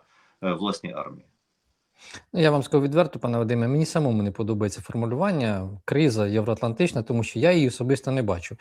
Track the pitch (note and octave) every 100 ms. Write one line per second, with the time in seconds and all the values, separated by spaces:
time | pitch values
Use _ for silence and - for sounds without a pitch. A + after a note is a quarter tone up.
0 | _ _ _ - F#2+ E2 G2+ G2 F2 C#2+
1 | - C#2 _ _ _ _ _ _ _ _
2 | - - _ F3+ D#3 C#3+ B2+ D3 C#3 D3+
3 | E3+ B2 B2 A#2+ A2+ A#2+ A#2 C#3+ D#3 E3+
4 | C#3+ A2 G2+ G2 G#2+ G#2+ G#2 - - A#2
5 | A2+ B2 G3 E3 A2+ G2+ F#2+ G2+ - C#3
6 | D#3 A2 G#2 G#2+ G#2+ A2 A#2+ A2+ F3+ C3
7 | A2 A#2 A2 A2+ D#3+ F3+ C3 - B2 C3+
8 | - C3+ G#2+ F2 - -